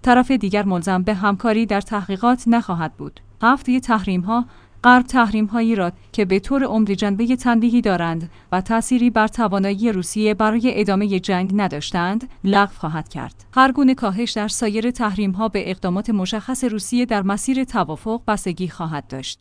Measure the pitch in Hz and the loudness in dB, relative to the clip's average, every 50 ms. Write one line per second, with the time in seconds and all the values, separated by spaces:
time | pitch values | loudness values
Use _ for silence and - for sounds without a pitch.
0 | - 254 240 247 247 - 269 233 208 190 196 208 208 196 185 175 165 196 190 185 | 4 6 4 4 4 2 0 0 0 0 0 0 0 0 0 0 0 0 0 0
1 | 185 208 214 180 202 208 196 190 - 233 214 220 226 196 214 202 202 - 226 202 | 0 0 -2 0 0 0 0 2 0 0 2 2 2 0 0 -2 -2 -4 -6 -6
2 | 185 - 196 185 233 240 254 247 - 233 233 233 - - 180 165 160 156 - - | -4 -4 -6 0 2 2 2 2 2 2 2 2 2 0 -2 -2 -2 -4 -6 -10
3 | 147 147 - - - - - - - 233 269 262 - 247 247 262 254 - 233 214 | -14 -14 -14 -16 -20 -20 -10 0 2 2 2 2 2 0 0 0 2 0 0 0
4 | 185 202 185 180 175 196 226 240 240 - - - - _ _ - - 247 247 254 | 0 -2 -2 -2 0 0 0 -2 -2 -4 -10 -20 -20 _ _ 2 6 6 8 8
5 | 247 247 - 254 233 208 208 214 214 196 208 240 226 226 226 202 180 175 185 - | 6 2 2 2 2 2 2 0 0 0 0 0 0 0 0 0 0 -2 -4 -8
6 | - - - - 208 185 190 202 208 - 269 277 269 - 214 220 214 196 202 180 | -20 -8 -2 -2 0 2 0 0 0 0 0 0 0 0 2 0 2 2 0 -2
7 | 214 202 196 190 240 233 262 247 - 247 233 226 226 240 226 247 233 220 185 170 | 0 -2 0 0 0 0 0 0 2 2 2 4 2 4 2 2 2 2 0 0
8 | 170 170 165 165 165 165 - - - _ - 185 185 - 226 226 - - 254 240 | 0 -2 -4 -4 -6 -10 -14 -20 -8 _ -4 -4 -2 0 -2 -2 0 0 0 2
9 | 240 247 233 226 214 220 - - 233 202 190 196 190 196 196 190 226 240 214 185 | 2 2 4 2 2 2 0 0 0 0 0 0 0 0 0 0 0 0 0 -2
10 | 170 - - 214 214 214 214 202 220 214 220 233 220 254 - - 208 202 196 190 | -4 -4 -2 0 0 0 2 2 2 2 2 2 0 0 0 0 0 2 2 0
11 | 208 202 196 185 185 - 190 180 185 190 190 208 202 175 147 147 147 - - 180 | 0 0 -2 -2 0 0 -2 -2 0 0 0 0 0 -2 -4 -6 -8 -4 -4 -2
12 | 170 180 202 226 254 - - - - 190 196 196 202 196 - - - 156 156 160 | -2 -2 -2 -4 -6 -8 -14 -4 -2 2 4 4 4 2 -2 -8 -8 -6 -6 -6
13 | 151 - - 151 123 123 - - - - - 262 262 269 247 285 277 254 262 - | -8 -8 -10 -12 -12 -12 -14 -18 -20 -2 4 4 4 4 4 4 2 2 2 2
14 | 240 202 185 208 240 233 - 220 208 214 - - 240 214 202 226 220 247 247 - | -2 -2 -2 -2 -4 -4 -4 -4 -4 -4 -4 -2 -2 -2 -2 0 -2 -2 -2 -2
15 | 240 208 190 214 208 196 185 190 220 220 - 202 - - 185 185 - 185 175 196 | -2 -2 -2 0 -2 -2 0 -2 -2 -2 -2 -4 -4 -4 -6 -4 -2 -2 -2 -2
16 | 208 240 220 202 185 180 - 214 - - 262 - 262 240 214 214 - - 240 240 | -2 -2 -2 -2 -2 -2 -4 -6 -4 -6 -4 -2 -2 -2 -2 -4 -6 -2 0 0
17 | 247 247 226 202 190 196 202 202 - - 269 262 262 - - 220 175 - 156 - | 0 0 0 -2 0 -2 -2 -2 -2 -2 -2 -2 -2 -2 -2 -2 -2 -2 -4 -8
18 | - 220 220 233 - - 208 202 - 190 170 151 180 165 - - 170 156 160 143 | -6 -6 -6 -4 -2 -2 -2 -2 -2 -6 -6 -4 -6 -8 -6 -8 -8 -8 -8 -8
19 | - - 131 131 127 - - _ | -10 -10 -12 -12 -10 -12 -14 _